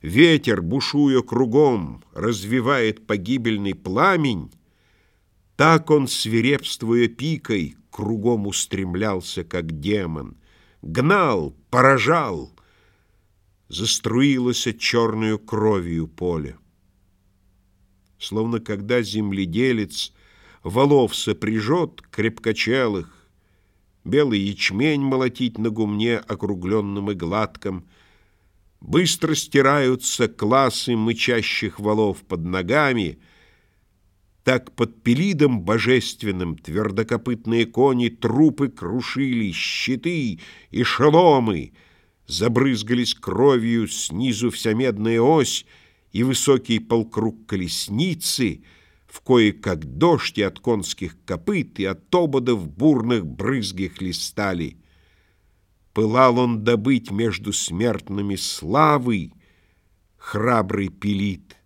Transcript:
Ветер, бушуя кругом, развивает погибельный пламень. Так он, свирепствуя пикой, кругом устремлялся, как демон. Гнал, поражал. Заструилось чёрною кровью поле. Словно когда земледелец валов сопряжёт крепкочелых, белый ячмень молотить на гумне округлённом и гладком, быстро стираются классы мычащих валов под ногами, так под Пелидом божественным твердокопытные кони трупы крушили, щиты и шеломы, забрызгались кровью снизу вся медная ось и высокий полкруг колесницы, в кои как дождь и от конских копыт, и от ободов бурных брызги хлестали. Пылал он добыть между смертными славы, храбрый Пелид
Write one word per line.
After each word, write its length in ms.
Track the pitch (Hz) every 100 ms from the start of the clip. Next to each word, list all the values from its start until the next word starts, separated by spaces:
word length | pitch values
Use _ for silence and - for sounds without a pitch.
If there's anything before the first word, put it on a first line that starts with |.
Ветер, 600 | 78 98 165 156 - 101
бушуя 600 | 85 131 - 147 143 131
кругом, 800 | - 123 127 127 143 117 78 57 -
развивает 920 | - 107 107 98 127 117 139 113 - -
погибельный 680 | 107 90 131 117 107 101 87
пламень. 760 | - 95 180 180 143 101 67 _ _ _ _ _ _ _ _ _ _ -
Так 340 | 151 165 160
он, 160 | 151 131
свирепствуя 1000 | - 110 113 117 139 - - 113 117 117
пикой, 720 | 117 147 160 - 107 76 - _
кругом 540 | - 104 113 107 117 98
устремлялся, 1000 | - - 98 95 87 107 95 85 - 82
как 340 | 92 82 80
демон. 560 | 78 104 90 80 58 - _ _ _ _
Гнал, 760 | - 82 135 202 165 104 73 - _
поражал. 840 | 123 131 135 107 165 135 87 85 _ _ _ _ _ _ _ _ _ _ _ _
Заструилось 1000 | 85 87 - - 113 143 131 123 117 - 110
чёрною 640 | - 120 113 110 110 107
кровью 680 | - 107 107 101 87 82 80
поле. 500 | - 90 85 71 - _ _ _ _ _ _ _ _ _ _ _ _ _ _ _ _
Словно 400 | - 104 113 117
когда 420 | 110 104 101 123
земледелец 1120 | 107 104 104 98 95 90 131 117 98 - - _ _ _ - -
валов 520 | - 104 143 143 113 -
сопряжёт 840 | - 104 104 110 104 170 160 - -
крепкочелых, 1160 | - 110 113 113 107 - 127 123 101 82 _ _ _ _ _ _ _ _ _
белый 360 | - 127 147 107
ячмень 640 | 98 101 - 98 147 147
молотить 560 | 139 131 127 127 127 -
на 120 | 113
гумне 480 | 107 110 104 113 117
округлённом 960 | - 107 101 98 87 110 101 101 101
и 40 | 98
гладком, 680 | 85 101 107 - 104 92 - _ _ _ _ _ _ _ _ _
быстро 540 | - 156 180 - 156 151
стираются 920 | - 139 135 143 131 127 - - 117
классы 680 | - 104 131 135 110 - 117
мычащих 840 | 110 117 123 120 104 - 107 -
валов 440 | 104 107 107 90
под 220 | - 92 82
ногами, 760 | 92 90 139 143 123 90 - _ _ _ _ _ _ _ _ _ _ _ _
так 280 | - 127 -
под 280 | - 113 113
Пелидом 600 | - 120 196 165 147 117
божественным 960 | 87 113 113 127 - - 107 92 90 76
твердокопытные 1080 | - 82 104 98 110 117 - 117 113 117 113
кони 440 | 117 135 127 120
трупы 600 | 117 117 120 156 151 139
крушили, 840 | - 87 117 123 127 135 123 104
щиты 880 | 85 - - - 127 131 175 127 87 - - _
и 140 | -
шеломы, 880 | 120 - 147 156 180 139 113 90 - _ _ _ _ _ _
забрызгались 880 | 82 110 113 135 120 104 123 117 -
кровью 720 | - - 139 123 113 117 107
снизу 640 | - - 80 131 104 120
вся 220 | - 113
медная 460 | 110 131 104 107 117
ось 460 | 120 160 135 - - - _ _ _
и 120 | -
высокий 560 | 127 127 - 131 131 110
полкруг 680 | 110 117 110 - 110 113 -
колесницы, 1160 | 98 90 - - 104 180 165 - - 120 - - - _ _ _
в 120 | -
кои 300 | - 127 107
как 320 | - - 85 76 67
дождь 400 | 170 147 - -
и 60 |
от 160 | 98 -
конских 580 | - 110 95 - 90 - -
копыт, 540 | 90 - 202 - -
и 60 | 95
от 280 | 95 _
ободов 560 | 180 165 135 123 117 82
бурных 560 | 78 147 135 113 120 82
брызги 640 | 64 98 135 98 92 92
хлестали. 880 | - 95 85 - - 101 90 80 - _ _ _ _ _ _ _ _ _ _ _
Пылал 460 | - 110 120 131 123
он 240 | 123 113
добыть 480 | 107 117 110 131 113
между 400 | 101 113 90 101
смертными 840 | 98 - 85 120 101 - 98 101 95
славы, 960 | - - 76 120 156 147 123 104 82 _ _ _ _ _ _ _ _ _
храбрый 720 | - 104 117 117 95 107 98
Пелид 680 | - 104 101 101 92 _ -